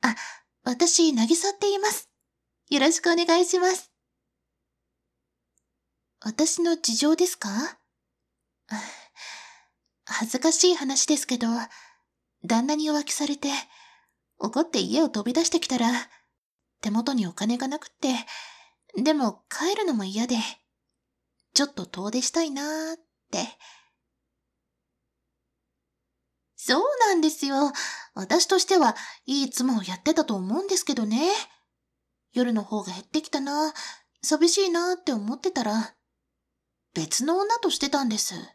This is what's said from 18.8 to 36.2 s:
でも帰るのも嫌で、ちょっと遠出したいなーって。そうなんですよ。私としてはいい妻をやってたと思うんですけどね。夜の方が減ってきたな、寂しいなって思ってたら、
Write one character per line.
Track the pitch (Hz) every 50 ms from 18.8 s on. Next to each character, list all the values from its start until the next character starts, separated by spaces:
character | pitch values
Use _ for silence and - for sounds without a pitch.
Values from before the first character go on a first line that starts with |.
| _ _ - 185 254
で | 302 311
も | 302 262 214 - _ _ _
帰 | - - 302 349 403
る | 415 427
の | 359 277
も | 220 196
嫌 | 190 190 214 233
で、 | 247 247 220 220 - - _ _ _ _ _ _ _ _ _ _ _ _ _ _ _ _ _ _ _ _
ち | - 285
ょ |
っ | 285 -
と | - 180
遠 | - - 180 190 208
出 | 220 254
し | 247 -
た | - 330 330
い | 311
な | 269 277 285
ー | 302 302 311 320 320 330 330
っ | _ _ _ _ _ _
て。 | - 185 - - - _ - - - - _ _ _ _ _ _ _ _ _ _ _ _ _ _ _ _ _ _ _ _ _ _ _ _ _ _ _ _ _ _ _ _ _ _ _ _ _ _ _ _ _ _ _ _ _ _ _ _ _ _ _ _ _ _ _
そ | - - 392 254 294
う | 403 554 587 508
な | 480 427 381
ん | 339
で | 311 311
す | 302 - -
よ。 | 277 277 269 294 285 277 - - - - - - - _
私 | - 190 - - 349 349
と | - 381 370
し | 359
て | - 392 359
は | 302 233 214 - - - - - _
い | - 262 285 277
い | -
妻 | - - 247 262 247 220
を | 185
や | 180 180
っ | 180 _
て | 294 320
た | - 302
と | - 220
思 | 196 185 190 220 330
う | 392
ん | 392
で | 392 370
す | -
け | - 277
ど | - 226
ね。 | 208 220 247 302 359 403 - - - _ _ _ _ _ _ _ _ _ _ _ _ _ _ _ _ _
夜 | 247 247 247 233
の | 220 202
方 | - 214 214 190
が | 185
減 | 180 185
っ | -
て | _ - 311
き | 311 -
た | - 285
な、 | 269 277 285 294 311 311 294 - - - - - _ _ _ _ -
寂 | - 311 294 320 339
し | 339 403 392
い | 370
な | 330 339 349 359 370
っ | 359
て | - - 269
思 | 214 202 208 220
っ | -
て | - 370
た | 370 277 233
ら、 | 214 208 226 220 - _ _ _ _ _ _